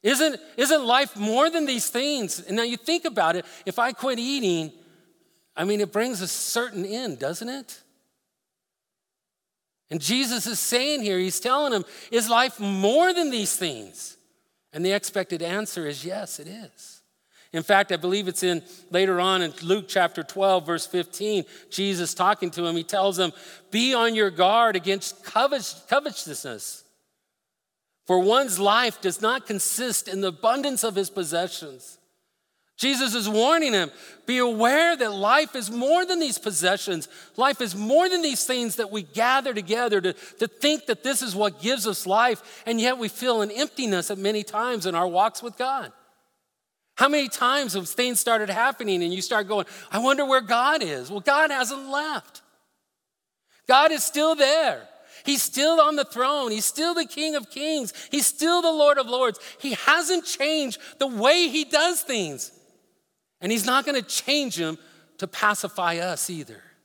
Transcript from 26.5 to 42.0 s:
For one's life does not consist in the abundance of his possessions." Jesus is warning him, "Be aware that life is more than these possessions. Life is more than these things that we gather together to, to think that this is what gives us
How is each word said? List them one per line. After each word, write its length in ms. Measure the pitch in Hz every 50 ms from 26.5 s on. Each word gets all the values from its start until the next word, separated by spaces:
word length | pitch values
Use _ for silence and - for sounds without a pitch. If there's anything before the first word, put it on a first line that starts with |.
| 117 104 - - - - - _ _ _ _ _ _ _ _ _ _ _ _ _ _ _ _ _ _ _ _ _ _ _ _ -
For 120 | 180 185
one's 380 | 180 196 220 262 277 254 190 185
life 420 | 196 202 208 226 247 233 - -
does 200 | - 190 175 -
not 240 | 208 220 247 262 -
consist 640 | - 214 196 - - - - 240 247 220 - - -
in 140 | 185 190
the 80 | 196 190
abundance 540 | 170 151 - 220 240 277 277 285 269 220 -
of 120 | 226 196
his 160 | 196 196 190
possessions." 880 | - 196 180 151 160 170 180 180 - - 165 147 131 127 - - - _ _ _ _ _ _ _ _ _ _ _ _ _ _ _ _ -
Jesus 380 | - 262 277 247 269 247 208
is 140 | 240 208 208
warning 420 | 214 214 226 269 320 330 320 277
him, 180 | 226 196 175 143 - - - - - - _
"Be 120 | - 247 254
aware 600 | 247 247 233 214 226 240 269 302 330 339 339 269
that 160 | 254 220 202
life 420 | 196 196 208 247 294 311 - -
is 160 | 262 226 185
more 320 | 226 240 240 269 320 349 370
than 160 | 349 370 339
these 180 | 320 277 214 -
possessions. 720 | - 220 196 151 - 180 190 196 - 202 185 165 147 - - - - - _ -
Life 240 | 254 269 277 -
is 120 | 247 214 170
more 360 | 196 208 220 262 311 359 370
than 120 | 370 349
these 240 | 330 302 262 - -
things 300 | - 254 247 240 226 -
that 160 | - 226 196
we 100 | 208 214
gather 520 | 190 151 - 208 226 240 262 269 254 277 240
together 480 | 208 196 160 208 233 247 240 208 196
to, 100 | 180 185
to 360 | 160 - - - - - 220 226
think 380 | - - - 294 302 302 - -
that 140 | 233 -
this 200 | - 254 277 -
is 120 | 262 233 180
what 280 | 196 214 208 165 135
gives 260 | 151 220 262 262 190 220
us 180 | 190 -